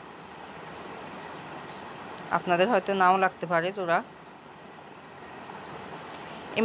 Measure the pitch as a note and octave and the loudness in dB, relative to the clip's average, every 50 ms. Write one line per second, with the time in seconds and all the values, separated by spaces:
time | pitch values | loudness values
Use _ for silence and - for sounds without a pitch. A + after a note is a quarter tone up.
0 | - - - - - - - - - - - - - - - - - - - - | -16 -16 -16 -16 -16 -16 -16 -14 -14 -14 -14 -12 -12 -12 -12 -12 -12 -12 -12 -12
1 | - - - - - - - - - - - - - - - - - - - - | -12 -12 -12 -12 -12 -12 -12 -12 -12 -12 -12 -12 -12 -12 -12 -12 -12 -12 -12 -12
2 | - - - - - - - E3+ - F#3 F3 E3+ F#3 A3+ B3 F#3+ - - G3 F#3+ | -12 -12 -12 -10 -6 0 0 0 4 4 6 6 8 8 6 4 4 4 4 6
3 | F#3 F3+ F#3 G3 F#3+ F3+ - - - E3 F3+ E3 E3 F#3 G3 G#3 F#3 E3+ E3 F#3+ | 8 8 8 8 6 4 4 0 -2 2 2 4 4 2 0 0 2 4 4 4
4 | - - - - - - - - - - - - - - - - - - - - | 2 0 -12 -18 -18 -18 -18 -18 -18 -18 -18 -18 -18 -18 -18 -18 -18 -18 -18 -16
5 | - - - - - - - - - - - - - - - - - - - - | -16 -16 -16 -16 -16 -14 -14 -14 -12 -12 -12 -12 -12 -12 -12 -12 -10 -10 -10 -10
6 | - - - - - - - - - - - G#3+ A3+ | -10 -10 -12 -12 -10 -10 -10 -10 -10 -6 0 4 6